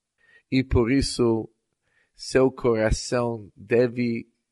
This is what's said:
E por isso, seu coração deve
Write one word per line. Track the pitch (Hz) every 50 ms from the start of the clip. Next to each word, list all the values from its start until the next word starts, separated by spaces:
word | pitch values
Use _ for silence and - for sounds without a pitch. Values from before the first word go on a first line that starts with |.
| _ _ _ _ _ _ _ _ _ -
E | 131 131
por | 127 - - 127 117 110
isso, | 139 139 120 - - - 123 113 113 110 107 - _ _ _ _ _ _ _ _ _ _ _ _ _
seu | - - - - 131 131 131
coração | 131 - - 123 113 110 110 110 - - - - 127 123 120 120 117 110 104 87 _
deve | 82 98 - 120 117 127 120 113 123 120 117 117 113 - _ _ _ _ _